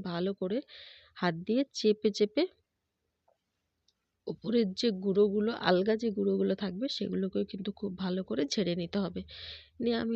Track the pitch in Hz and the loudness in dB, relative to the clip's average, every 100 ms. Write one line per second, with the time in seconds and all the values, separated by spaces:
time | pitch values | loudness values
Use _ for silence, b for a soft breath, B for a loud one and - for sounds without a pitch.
0 | 190 170 180 202 185 220 - B B B | -2 -2 -2 -2 -4 -4 -6 B B B
1 | B - 180 165 180 233 277 - 214 208 | B -4 -2 -2 0 0 0 0 2 4
2 | 220 196 208 - 370 - _ _ _ _ | 2 2 2 2 0 -2 _ _ _ _
3 | _ _ _ _ _ _ _ _ _ _ | _ _ _ _ _ _ _ _ _ _
4 | _ _ - 170 - 233 214 185 240 185 | _ _ -10 -8 0 2 2 0 -2 0
5 | 196 190 208 202 214 233 185 180 202 220 | 0 4 4 4 0 0 4 4 4 2
6 | 233 202 196 196 190 190 196 180 254 - | 0 0 2 2 2 2 -2 -4 -4 -4
7 | 196 185 190 202 202 196 196 202 202 180 | -4 -2 -2 -2 -4 -4 -8 -6 -8 -4
8 | 185 185 185 220 285 - 175 175 170 202 | -2 -2 -2 -2 -2 0 0 -2 -2 -2
9 | 185 180 185 B B B B - 233 233 | -2 -4 -12 B B B B -4 -2 0
10 | 226 | 0